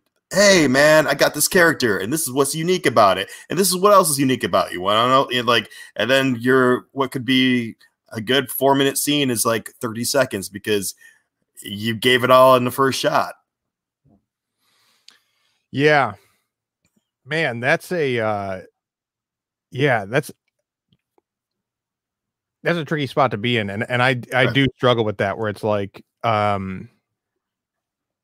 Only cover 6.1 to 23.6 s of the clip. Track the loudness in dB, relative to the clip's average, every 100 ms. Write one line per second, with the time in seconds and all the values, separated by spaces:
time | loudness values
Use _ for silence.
6.1 | 0 0 -2 0 2 2 0 -4 -6 -6
7.1 | -6 -2 0 2 0 -4 -10 _ _ _
8.1 | -10 -2 -2 -2 -2 2 2 0 -2 -2
9.1 | -2 -2 -2 -2 -4 -6 -12 -10 -8 -4
10.1 | -2 -2 -4 -10 -10 -4 -2 -4 -12 -20
11.1 | _ _ _ _ -20 -14 -8 -6 -2 2
12.1 | 2 4 6 6 4 2 0 -2 0 -2
13.1 | -2 -2 -8 _ _ _ _ _ _ _
14.1 | _ _ _ _ _ _ _ _ _ _
15.1 | _ _ _ _ _ _ 0 2 4 2
16.1 | -4 _ _ _ _ _ _ _ _ _
17.1 | _ -8 -4 -2 -2 0 -2 -2 -4 -2
18.1 | 0 -2 -2 -6 -8 -12 _ _ _ _
19.1 | _ _ _ _ _ _ -2 0 0 -2
20.1 | -4 -4 -12 _ _ _ _ _ _ _
21.1 | _ _ _ _ _ _ _ _ _ _
22.1 | _ _ _ _ _ -4 -4 -4 -4 -2
23.1 | 0 0 0 -2 -2